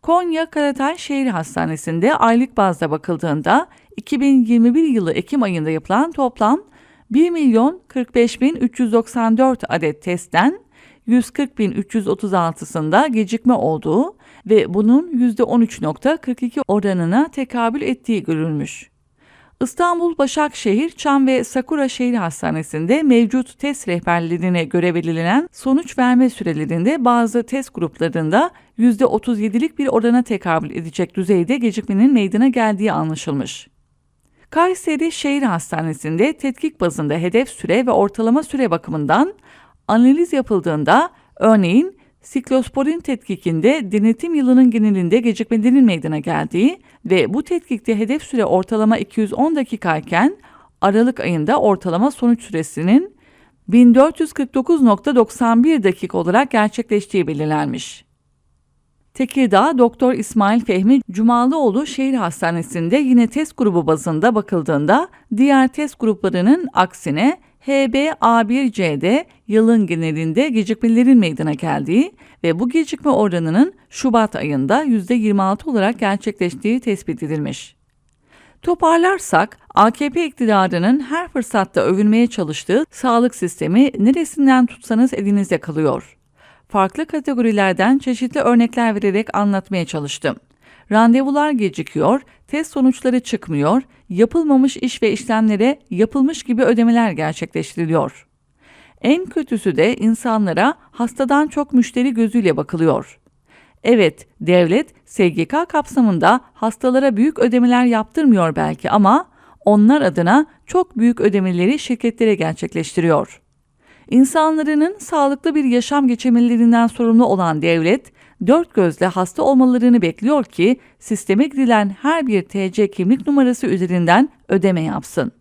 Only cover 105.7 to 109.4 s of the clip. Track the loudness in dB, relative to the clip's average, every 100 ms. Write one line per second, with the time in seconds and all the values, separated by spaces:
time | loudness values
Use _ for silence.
105.7 | -4 -2 0 2 2 2 2 -2 _ -6
106.7 | -2 0 2 2 2 0 2 0 2 2
107.7 | 2 2 0 -2 0 4 4 2 -2 -4
108.7 | -4 -2 2 4 2 0 _